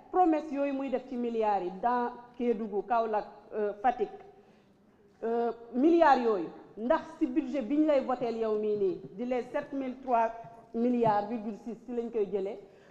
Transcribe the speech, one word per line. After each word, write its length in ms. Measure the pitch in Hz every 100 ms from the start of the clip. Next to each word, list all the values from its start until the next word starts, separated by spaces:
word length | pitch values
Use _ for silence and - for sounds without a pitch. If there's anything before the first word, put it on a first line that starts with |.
| -
promesse 400 | 370 359 311 302
yooyu 220 | 277 285
muy 160 | 269 269
def 180 | 240 -
ci 80 | 247
milliards 480 | 240 226 214 202
yi 60 | 180 190
dans 280 | 240 247 240 - - -
Kédougou, 440 | 240 208 220 196
Kaolack, 440 | - 233 226 208 - - -
euh, 220 | 214 208 202
Fatick, 260 | 254 - 214 - - - - _ _ _ _ _ _ _
euh, 300 | 226 233 233 226 -
milliards 440 | 247 302 339 311 262
yooyu, 300 | 233 202 160 - - -
ndax 240 | 233 311 - -
si 80 | 302
budget 360 | 254 262 277
bi 140 | 208 294
ñu 100 | 302
lay 140 | 277
voteel 380 | 233 247 233 226
yow 200 | 220 214
mii 180 | 214 208
nii, 240 | 196 170 -
di 100 | 185 247
les 160 | 254 247
sept 200 | 294 285
mille 260 | 277 262 240
trois 280 | 247 233 226 - - - -
milliards 520 | 233 240 240 226 208 202
virgule 280 | 233 208 202
six 120 | 240 214 -
si 60 |
lañ 180 | 240 233
koy 160 | 226 202
jëlee, 320 | 196 190 262 - - -